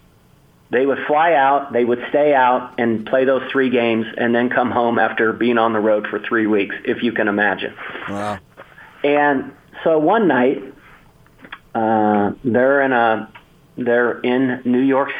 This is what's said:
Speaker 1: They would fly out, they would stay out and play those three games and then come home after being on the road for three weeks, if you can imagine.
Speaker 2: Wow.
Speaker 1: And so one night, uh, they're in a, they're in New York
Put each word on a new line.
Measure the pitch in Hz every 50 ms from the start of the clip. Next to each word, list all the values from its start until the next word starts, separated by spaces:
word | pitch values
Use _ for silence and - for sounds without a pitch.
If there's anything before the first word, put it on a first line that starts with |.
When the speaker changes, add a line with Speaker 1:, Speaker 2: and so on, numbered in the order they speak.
| _ _ _ _ _ _ _ _ _ _ _ _ _ _
Speaker 1:
They | - 120 135
would | 139 127 - -
fly | - 147 151 160 175 165
out, | 143 135 135 143 143 139 -
they | 113 120 123
would | 117 120 120 - -
stay | - 147 147 151 143
out | 131 127 123 127 127 123 - -
and | - 120 117 113 107 107
play | - - 131 131
those | 131 135 127 127 -
three | - 135 135 127
games | 123 120 117 117 113 113 110 113 - -
and | 123 117 117
then | 117 123 123
come | - - 123 120
home | - 123 120 117 117 110
after | 110 110 110 - 113 110
being | 101 95 113 123 120 117
on | 113 113
the | 110 107
road | 104 110 107 104 107 -
for | - 98
three | - - 120 113 107
weeks, | 104 107 101 98 98 - - -
if | 127 117 113
you | 120 117
can | 110 - 110 104
imagine. | 101 101 104 101 95 95 - - - - - - - - - -
Speaker 2:
Wow. | 98 101 104 104 104 95 - _ _ - - - - - - - - -
Speaker 1:
And | - 147 147 147 147 147 139 131 123 - - - _ _ - - -
so | 175 160 156
one | 151 170 208 233 214 165
night, | 127 127 123 127 - - - - - - - - - - _ - _ _ _ _ _ _ - - - - _ _ -
uh, | 117 113 110 113 107 107 104 104 104 101 98 - - -
they're | 127 117 123 127 135 139 143
in | 135 131
a, | 127 120 117 113 110 104 107 - - - - _ _ _ _ _ _
they're | - 123 120 120 123 120 117 - -
in | - 123 123 127 135 127 123 123 -
New | 127 123 123
York | 135 135 135 135 139 135 -